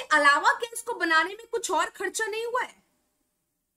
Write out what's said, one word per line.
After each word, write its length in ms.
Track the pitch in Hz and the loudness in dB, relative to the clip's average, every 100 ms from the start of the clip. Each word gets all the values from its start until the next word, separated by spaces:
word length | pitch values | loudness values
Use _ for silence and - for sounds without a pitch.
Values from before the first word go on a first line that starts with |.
| - | 0
अलावा 400 | 302 285 285 392 | 4 6 4 4
क्या 160 | 554 480 | 0 -4
इसको 200 | 466 - 349 | -10 -8 -4
बनाने 340 | 339 320 359 | 0 2 0
में 140 | 415 466 | -4 -8
कुछ 240 | 466 - | -6 -2
और 180 | 320 370 | -2 -2
खर्चा 340 | - 381 - 440 | -4 -6 -4 -4
नहीं 200 | 427 466 | -4 -4
हुआ 160 | 480 | -4
है? 140 | - - _ _ _ _ _ _ _ _ _ | -6 -10 _ _ _ _ _ _ _ _ _